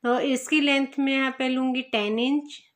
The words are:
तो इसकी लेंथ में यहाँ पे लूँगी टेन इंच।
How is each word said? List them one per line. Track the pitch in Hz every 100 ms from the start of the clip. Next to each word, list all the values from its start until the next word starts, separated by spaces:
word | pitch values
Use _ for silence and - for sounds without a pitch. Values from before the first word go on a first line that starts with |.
तो | 240 247
इसकी | 269 254 - 311
लेंथ | 285 277 269 -
में | 269
यहाँ | 269 269 254
पे | 262
लूँगी | 254 262 254
टेन | 254 220 208 220
इंच। | 247 294 294 - _